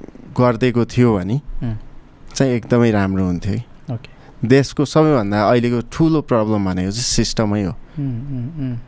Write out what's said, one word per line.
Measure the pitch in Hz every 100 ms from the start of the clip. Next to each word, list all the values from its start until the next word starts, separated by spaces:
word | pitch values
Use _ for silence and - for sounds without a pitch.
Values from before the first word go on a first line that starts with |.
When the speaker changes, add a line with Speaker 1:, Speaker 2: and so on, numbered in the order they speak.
| - - - -
Speaker 1:
गरिदिएको | 123 110 127 117 113
थियो | - 123 104
भने | 90 131 - -
Speaker 2:
उम्। | 127 107 - - - - - -
Speaker 1:
चाहिँ | 135
एकदमै | 120 - 123 117
राम्रो | 104 98 95 92
हुन्थ्यो | 87 98
है। | 107 117 - -
Speaker 2:
ओके। | 117 - - - - 110
Speaker 1:
देशको | 135 131 - 139
सबैभन्दा | 160 156 143 101 104 104
अहिलेको | 120 120 120 113
ठुलो | - 113 156
प्रब्लम | - 120 107 107 95
भनेको | 92
चाहिँ | 92
सिस्टमै | 110 123 - 113 - 110 104
हो। | 95 - - -
Speaker 2:
उम्, | 139
उम्, | 117 143 131 120 165
उम्। | 131 120